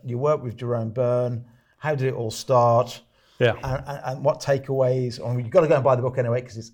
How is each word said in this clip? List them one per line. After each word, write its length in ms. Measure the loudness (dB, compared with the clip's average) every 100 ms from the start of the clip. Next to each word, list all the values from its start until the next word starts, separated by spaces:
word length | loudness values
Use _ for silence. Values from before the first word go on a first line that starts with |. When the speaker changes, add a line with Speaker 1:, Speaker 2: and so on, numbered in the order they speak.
| -10
Speaker 1:
You 120 | -2
work 240 | 0 0
with 140 | -4 -8
Jerome 360 | -4 -4 -4
Byrne. 520 | -2 0 0 -2 -4 -10 _ _ _
How 160 | -4
did 140 | -2 -2
it 60 |
all 180 | -2 -6
start? 680 | -6 2 4 6 4 2 -4 -20 _ _ 0
Speaker 2:
Yeah. 180 | 2 2 -4
Speaker 1:
And, 180 | -6 -6
and, 160 | -10 -8
and 180 | -2
what 160 | 0 0
takeaways? 800 | 0 -2 0 0 2 0 -2 -6
I 60 | -4
mean, 120 | -4
you've 80 | 2
gotta 140 | 4 4
go 80 | 4
and 80 |
buy 140 | 4 2
the 40 |
book 160 | 2 0
anyway, 240 | 0 -2
'cause 140 | -4 -12
it's 160 | -16